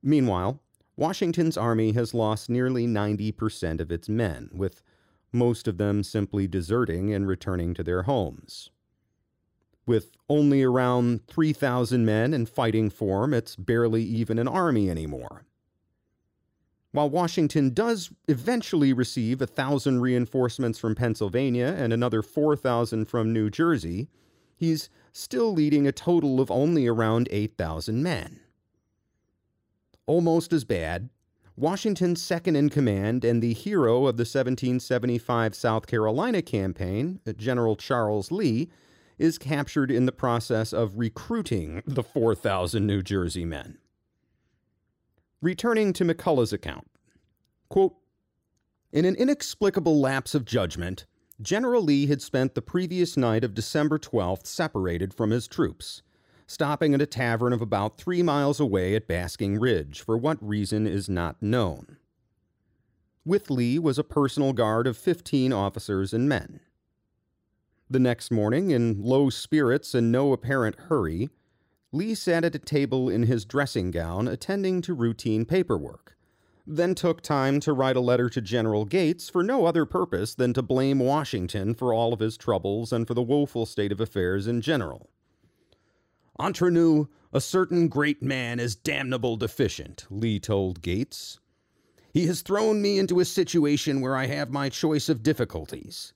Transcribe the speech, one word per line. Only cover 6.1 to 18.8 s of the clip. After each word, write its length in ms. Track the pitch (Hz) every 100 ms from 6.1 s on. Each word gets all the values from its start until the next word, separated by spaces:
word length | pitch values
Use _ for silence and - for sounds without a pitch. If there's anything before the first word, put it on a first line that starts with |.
| 110 98 101 98
deserting 680 | 95 85 117 120 85 98
and 140 | 101 98
returning 460 | 90 - 92 85
to 100 | 87
their 200 | 85 90
homes. 680 | 92 135 85 - - - - _ _ _ _ _ _ _ _ _ _ _ -
With 260 | 113 - _ _
only 340 | 147 147 139
around 640 | 131 127 127 123 120 117 -
three 280 | - 156
thousand 520 | 147 139 123 120 127 110
men 280 | 107 120
in 120 | 151 113
fighting 460 | - 117 110 110
form, 420 | - 104 95 127
it's 220 | 127 113 -
barely 480 | 92 117 117 110
even 340 | 113 113 117 113
an 100 | 123
army 420 | 180 175 120 98
anymore. 560 | 80 78 69 58 - _ _ _ _ _ _ _ _ _ _ _ _ _ _ _
While 200 | 143 147
Washington 600 | 156 170 170 151 156 135
does 400 | 123 233 226 165 - -
eventually 680 | 131 135 247 - 175